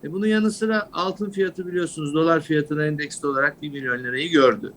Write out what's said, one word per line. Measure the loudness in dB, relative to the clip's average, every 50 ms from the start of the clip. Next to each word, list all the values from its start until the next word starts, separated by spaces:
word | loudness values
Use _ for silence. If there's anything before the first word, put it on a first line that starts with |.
| -10
E, | -8 -4
bunun | -2 0 2
yanı | 2 4 2 2
sıra | 0 0 -2 0 0 0 -2 -4 -4
altın | -2 -2 -2 -2 -4 -6 -6
fiyatı | -2 -2 -2 -2 -2 -6 -8 -4
biliyorsunuz | -2 -2 -2 -2 -4 -6 -6 -2 0
dolar | 2 4 4 4 2
fiyatına | 2 2 0 0 0 0 -2 -2 0
endeksli | -2 -2 -4 -6 -8 -10 -4 -4 -2
olarak | 0 2 0 0 0 -4
bir | -12 -10
milyon | -10 -6 -4 -4 -4 -4 -4
lirayı | -4 -4 -4 -4 2
gördü. | 4 6 6 6 6 4 -4 -12 -12